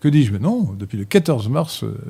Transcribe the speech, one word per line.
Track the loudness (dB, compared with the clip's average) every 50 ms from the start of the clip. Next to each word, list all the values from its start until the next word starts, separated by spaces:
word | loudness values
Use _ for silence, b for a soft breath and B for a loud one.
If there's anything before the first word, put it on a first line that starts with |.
que | 0
dis-je, | 4 4 6 4 4
mais | 2
non, | 0 0 0 0 0 0 -2 -4
depuis | -6 -8 -8 -6 -6
le | -2
quatorze | 2 2 2 2 2 0 0 0 -2
mars, | -2 -2 -2 -4 -6 -8 -8
euh, | -8 -8 -8 -10 -10